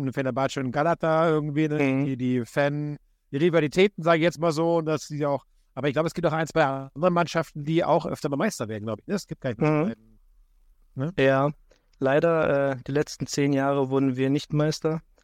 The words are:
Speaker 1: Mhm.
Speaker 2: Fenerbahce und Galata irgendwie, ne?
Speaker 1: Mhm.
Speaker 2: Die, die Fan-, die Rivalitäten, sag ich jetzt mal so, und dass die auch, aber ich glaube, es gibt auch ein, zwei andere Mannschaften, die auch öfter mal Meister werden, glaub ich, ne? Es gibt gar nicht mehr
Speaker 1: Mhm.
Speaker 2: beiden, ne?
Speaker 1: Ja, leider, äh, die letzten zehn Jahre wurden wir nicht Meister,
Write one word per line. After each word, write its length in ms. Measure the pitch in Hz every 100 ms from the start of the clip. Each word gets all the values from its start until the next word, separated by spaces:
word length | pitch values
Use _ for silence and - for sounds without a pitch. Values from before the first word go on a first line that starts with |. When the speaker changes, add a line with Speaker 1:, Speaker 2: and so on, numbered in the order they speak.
Speaker 1:
Mhm. 80 | 135
Speaker 2:
Fenerbahce 480 | 139 131 123 139 143
und 120 | 131
Galata 560 | 143 160 165 165 160 170
irgendwie, 400 | 156 151 143 151
ne? 140 | 151
Speaker 1:
Mhm. 220 | 139 135 139
Speaker 2:
Die, 100 | 127
die 280 | 127 127
Fan-, 540 | 113 147 143 147 147 143 _ _ _
die 60 | 139
Rivalitäten, 640 | 175 160 151 175 202 -
sag 120 | 165 165
ich 60 |
jetzt 160 | 170 147
mal 120 | 170
so, 240 | 151 165 170
und 100 | 156
dass 220 | 151 -
die 160 | 147 147
auch, 180 | 135 - _ _
aber 140 | - 143
ich 40 |
glaube, 120 | 135 165
es 60 |
gibt 120 | - 165
auch 60 |
ein, 140 | 160 160
zwei 180 | 165
andere 460 | 139 135 135 139 180
Mannschaften, 540 | 170 165 165 - 151
die 200 | 143 165
auch 220 | 135 160 160
öfter 220 | 156 147
mal 80 | 139
Meister 320 | 214 - 107
werden, 160 | 107
glaub 160 | 110 104
ich, 60 | -
ne? 80 |
Es 120 | 202 -
gibt 140 | -
gar 100 | 131
nicht 100 | 107
mehr 100 | 151
Speaker 1:
Mhm. 180 | 151 185
Speaker 2:
beiden, 300 | 226 _ - _ _ _ _ _ _ _
ne? 180 | 135 151 160
Speaker 1:
Ja, 320 | 135 135 143 - _ _ _ -
leider, 720 | 131 147 170 165 156 139 139
äh, 40 | 131 131
die 60 |
letzten 340 | 143 147 - 170
zehn 260 | - 143
Jahre 380 | 139 139 139 131
wurden 260 | 135 135 127
wir 140 | 135
nicht 220 | 143 -
Meister, 500 | 151 151 - 156 160 - _